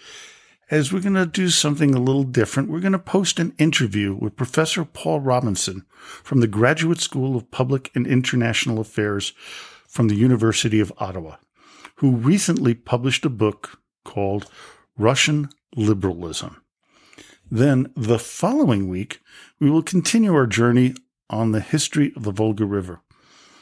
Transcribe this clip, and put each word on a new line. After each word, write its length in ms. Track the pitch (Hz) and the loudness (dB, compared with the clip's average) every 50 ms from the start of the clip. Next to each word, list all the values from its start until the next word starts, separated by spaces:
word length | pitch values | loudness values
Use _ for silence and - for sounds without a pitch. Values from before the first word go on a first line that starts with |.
| - - - - - - - - _ _ _ _ _ - | -20 -20 -20 -20 -20 -20 -20 -20 _ _ _ _ _ -2
as 220 | - 156 147 135 185 | 0 0 0 0 -2
we're 80 | 196 | -2
gonna 240 | 180 196 196 190 185 | 0 0 2 2 0
do 240 | 170 - - 185 180 | 0 0 0 0 2
something 460 | 160 - - 151 147 139 151 143 135 | 2 2 2 0 0 2 2 2 4
a 60 | 127 | 4
little 240 | 123 127 135 139 139 | 2 2 2 2 0
different. 440 | 131 123 123 107 - - 135 139 - | 0 2 2 0 2 0 -2 -4 -2
We're 120 | 151 165 | -4 -2
gonna 180 | 180 196 190 185 | 0 0 0 0
post 400 | 185 - - 190 196 165 - - | -2 0 0 0 0 0 -2 -2
an 140 | 170 - - | -2 -4 0
interview 580 | - 151 165 147 - 131 107 98 104 101 98 98 | 0 0 2 2 2 0 0 0 0 -2 -2 -2
with 220 | 104 - 107 - | -4 -6 -6 -6
Professor 480 | - 131 - - - 160 160 - - 160 | -6 -6 -4 0 0 0 0 0 -4 -6
Paul 360 | - - - - 160 160 151 | -6 -8 -10 -4 -4 -2 -2
Robinson 640 | 139 135 127 123 123 113 98 85 - - 92 95 - _ _ _ - - - - - | 0 0 0 0 0 0 -2 -2 -4 -6 -6 -10 -14 _ _ _ -20 -20 -20 -18 -8
from 180 | - 139 135 | -2 2 2
the 60 | 117 | 2
Graduate 540 | 110 98 104 113 127 156 156 165 160 170 165 | 2 2 2 2 2 2 2 0 0 0 -2
School 360 | - - - 139 131 135 131 | -2 -6 -4 -4 -4 -2 -2
of 140 | 120 - _ | -4 -6 _
Public 400 | - - 131 123 139 131 131 - - | -4 -2 -2 0 0 -4 -4 -4 -4
and 120 | 131 120 | -4 -2
International 760 | - 135 127 127 - - 127 117 113 110 - - 131 117 110 | 0 2 0 0 0 0 0 0 0 -2 -2 -2 -2 -2 -4
Affairs 520 | 110 - - - 107 104 101 101 98 - - _ - - - - - - - - _ _ | -4 -6 -4 -4 -2 -2 -2 -4 -6 -8 -10 _ -18 -18 -18 -18 -18 -20 -20 -20 _ _
from 200 | - - 127 110 | -2 0 2 2
the 80 | 104 | 4
University 600 | 101 113 127 127 110 110 113 104 - - 117 107 110 | 4 4 4 4 4 4 2 2 2 0 0 2 0
of 140 | 104 - - - | 0 0 -4 -8
Ottawa, 380 | 104 98 92 95 82 78 - - _ _ _ _ _ - - - - - _ | -8 -8 -8 -10 -12 -14 -16 -20 _ _ _ _ _ -20 -20 -20 -20 -20 _
who 220 | - - 135 127 | -2 0 2 2
recently 580 | 117 113 135 180 208 - - 165 - 170 127 117 | 2 2 2 2 2 2 0 -2 0 0 0 0
published 500 | - - - - 120 120 131 123 - - | -2 -4 -4 -4 -2 -2 -2 -2 -2 -2
a 60 | 147 | -4
book 500 | 127 104 107 107 104 - - - - - _ _ _ _ - | -2 0 -2 -2 -2 -4 -12 -20 -20 -20 _ _ _ _ -20
called 460 | - - 104 101 98 98 104 98 - _ - - - - _ _ _ _ - | -12 -6 -4 -4 -2 -4 -4 -6 -10 _ -20 -20 -20 -20 _ _ _ _ 0
Russian 500 | 104 110 135 131 - - 151 147 147 139 - _ _ _ - | 2 2 4 4 2 2 2 0 -2 -4 -10 _ _ _ -4
Liberalism. 880 | 131 107 107 107 98 92 95 87 85 90 85 78 - - 92 - - _ _ _ _ _ _ _ _ _ _ _ - - - - _ _ - | -2 2 2 2 2 0 -4 -4 -4 -8 -10 -10 -10 -10 -12 -14 -18 _ _ _ _ _ _ _ _ _ _ _ -20 -20 -20 -20 _ _ -6
Then, 420 | - 110 120 147 139 127 131 - - | 0 2 4 4 4 2 0 -2 -4
the 220 | 156 117 104 120 110 | -4 0 0 0 0
following 680 | - - - - - 185 254 302 302 180 117 101 98 92 | 0 -6 -8 -2 -2 0 2 2 2 2 2 0 0 -2
week, 340 | 90 90 101 - - - _ _ - - - - _ - | -4 -6 -6 -8 -10 -16 _ _ -20 -20 -20 -18 _ 0
we 120 | 156 139 | 2 2
will 120 | 147 160 160 | 2 2 0
continue 520 | - - 185 165 - - 226 220 208 175 | 0 -2 -2 0 2 2 2 2 4 4
our 120 | 147 131 | 4 2
journey 480 | 113 98 107 117 120 120 123 127 127 127 - _ _ _ _ _ - | 2 2 2 4 4 6 4 4 2 0 -4 _ _ _ _ _ -8
on 220 | - 107 113 113 107 | -4 -2 0 0 0
the 80 | 107 | -2
history 520 | 104 - - 151 - - - 151 147 143 - | -2 -2 -2 -2 -2 -2 0 0 0 0 -2
of 100 | 143 120 | -6 -8
the 80 | 104 98 | -6 -2
Volga 340 | 95 110 110 107 101 110 | -2 0 0 0 0 -2
River. 340 | 101 101 101 92 90 87 - _ _ _ _ _ _ _ _ _ _ _ _ | -2 -2 -4 -4 -6 -10 -16 _ _ _ _ _ _ _ _ _ _ _ _